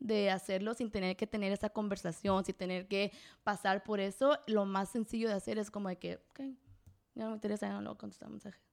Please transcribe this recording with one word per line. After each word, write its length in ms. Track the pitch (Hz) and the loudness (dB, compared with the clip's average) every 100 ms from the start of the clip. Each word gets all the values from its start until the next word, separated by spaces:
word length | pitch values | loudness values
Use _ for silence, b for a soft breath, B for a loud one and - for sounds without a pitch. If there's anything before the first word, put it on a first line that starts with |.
de 300 | 220 214 196 | 0 4 4
hacerlo 440 | 185 - 190 208 | 2 0 0 0
sin 160 | 226 233 | -2 -2
tener 260 | 208 185 185 | 0 0 0
que 100 | 214 | -2
tener 260 | 214 196 | 0 0
esa 160 | 202 208 | 0 -2
conversación, 720 | - 214 196 175 165 202 190 | -2 -2 -2 -4 -2 2 2
sin 100 | 190 | 2
tener 340 | 185 180 185 190 | -2 -2 -4 0
que 240 | 196 202 B B B | 0 0 B B B
pasar 400 | - 202 196 190 | -4 0 2 2
por 160 | 196 208 | 2 0
eso. 380 | 196 190 269 294 - | 0 4 6 6 4
Lo 180 | 214 | 2
más 240 | 196 190 196 | 4 2 0
sencillo 380 | 240 214 226 226 | -2 -2 0 0
de 60 | |
hacer 240 | 202 202 214 | 0 -2 -2
es 120 | 208 | -2
como 180 | 208 196 | -4 -4
de 80 | 180 | -4
que, 180 | 175 175 _ | -6 -8 _
"Ok, 100 | - 269 262 - - - - _ | -12 -10 -10 -16 -20 -20 -20 _
ya 100 | - | -6
no 60 | 220 | -6
me 40 | 220 | -4
interesa, 300 | 214 208 202 | -2 -2 -2
ya 80 | |
no 60 | 202 | -4
le 60 | 202 | -6
voy 60 | |
a 40 | 202 | -8
contestar 320 | 208 - - | -12 -14 -14
mensaje." 280 | 214 208 - _ | -14 -14 -16 _